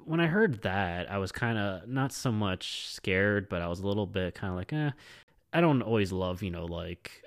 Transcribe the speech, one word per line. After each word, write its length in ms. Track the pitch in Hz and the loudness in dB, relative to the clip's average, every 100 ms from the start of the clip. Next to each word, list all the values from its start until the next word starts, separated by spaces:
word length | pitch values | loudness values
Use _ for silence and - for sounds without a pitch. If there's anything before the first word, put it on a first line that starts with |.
| - | -2
when 140 | 160 | 2
I 80 | 170 | 4
heard 340 | 202 220 107 | 4 4 2
that, 500 | 95 98 92 87 - | 0 2 0 0 -2
I 60 | 101 | -2
was 140 | 95 | -2
kinda 520 | - 117 110 101 92 113 | -2 0 0 -2 -4 -4
not 260 | 135 135 | 0 0
so 180 | - 131 | 0 0
much 560 | 107 101 92 - - - | 2 0 -2 -4 -8 -8
scared, 640 | - - 95 104 104 98 | -6 0 4 4 2 0
but 140 | 90 | -4
I 40 | 85 | -2
was 120 | 90 | -2
a 80 | 98 | 0
little 180 | 104 95 | 0 -2
bit 340 | 98 90 - | -2 -4 -4
kinda 140 | 98 | -6
like, 180 | 90 95 | -4 -4
"Eh." 180 | 151 147 - - - - _ - | -2 -2 -2 -16 -20 -20 _ -4
I 80 | 165 | 2
don't 220 | 170 135 | 4 4
always 300 | 110 113 95 | 4 2 2
love, 320 | 92 92 90 | 0 -2 -2
you 80 | 98 | -4
know, 140 | 85 85 | -4 -6
like, 580 | 85 85 87 - - | -6 -8 -10 -14 -18